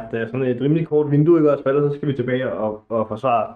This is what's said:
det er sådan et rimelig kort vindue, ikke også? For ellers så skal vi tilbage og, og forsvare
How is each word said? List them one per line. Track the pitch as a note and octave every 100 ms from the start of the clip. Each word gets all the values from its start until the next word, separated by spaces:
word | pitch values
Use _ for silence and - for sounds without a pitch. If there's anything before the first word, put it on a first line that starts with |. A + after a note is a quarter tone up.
| A2+
det | A2+
er | A2+
sådan | B2+
et | B2+ B2
rimelig | C3+ E3 D#3+
kort | D3+ C#3+
vindue, | C#3+ D3+ E3+
ikke | D3
også? | C#3
For | C3+
ellers | C#3 C#3+
så | C#3+
skal | D3+
vi |
tilbage | C3 A#2+ B2+ B2
og, | F2+ G#2+ G#2+ -
og | A2+ G#2+
forsvare | G#2+ C3+ A#2 G#2